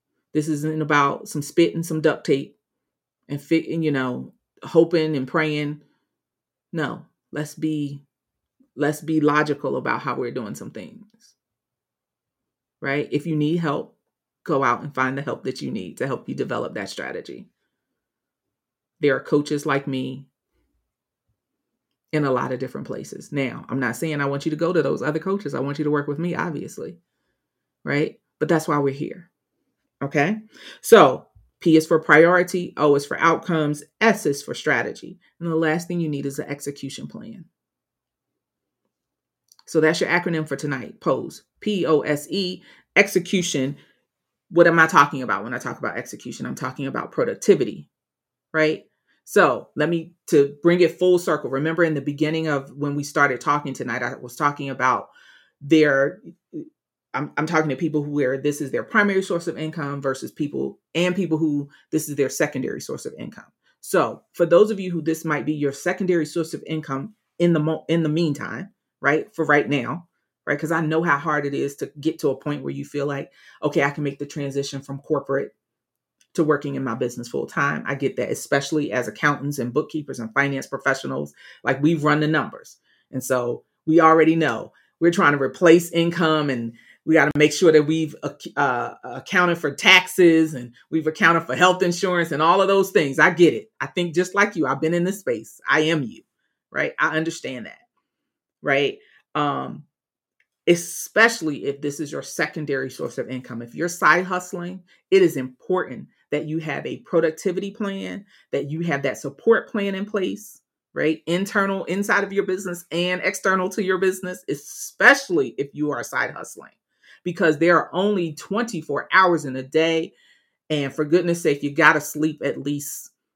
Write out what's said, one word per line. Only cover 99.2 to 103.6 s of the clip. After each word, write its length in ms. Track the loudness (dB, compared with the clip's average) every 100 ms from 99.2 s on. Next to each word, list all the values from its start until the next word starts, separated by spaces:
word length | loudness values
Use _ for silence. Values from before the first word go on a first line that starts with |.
| _
Um, 500 | -2 -2 -2 -6 -12 -18 _ _ _ _ _ _ _ 2
especially 1000 | 2 2 -12 -4 2 4 2 -6 -4 -4
if 140 | -4
this 200 | -6 -6
is 100 | -8
your 120 | -8
secondary 680 | -10 -4 -4 -4 -4 -4 -6
source 280 | -8 -10 -8
of 120 | -8
income. 320 | -8 -10 -12